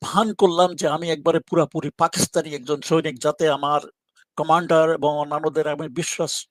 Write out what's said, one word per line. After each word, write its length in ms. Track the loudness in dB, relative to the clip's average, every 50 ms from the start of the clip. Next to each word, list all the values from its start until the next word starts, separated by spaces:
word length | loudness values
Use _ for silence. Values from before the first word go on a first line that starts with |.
| -6
ভান 320 | -2 0 0 0 0 2
করলাম 400 | 2 2 4 4 4 2 2 2
যে 140 | 0 -2 0
আমি 220 | 0 0 -2 -4
একবারে 300 | -4 0 0 0 0 0
পুরাপুরি 500 | -2 0 0 0 0 2 -2 -6 -6 -6
পাকিস্তানি 640 | -2 0 0 0 2 -2 -4 -2 -2 -2 -4 -2 -6
একজন 260 | -10 -4 -4 -4 -4
সৈনিক, 380 | -2 0 0 0 0 0 -6 -2
যাতে 300 | -2 -2 0 2 2 0
আমার 320 | 2 0 0 0 0 0 -2 -4 -12 _ _ _ _ _ _ _ _
কমান্ডার 540 | -6 2 2 2 2 4 4 4 4 4 4
এবং 280 | 2 2 0 0 0 -2
অন্যান্যদের 500 | -2 -4 -4 -2 -2 -2 -2 0 -2 -2
আমি 200 | -4 -4 -6 -8
বিশ্বাস, 580 | -8 -6 -6 -6 -6 -6 -6 -6 -6 -8 -10 -12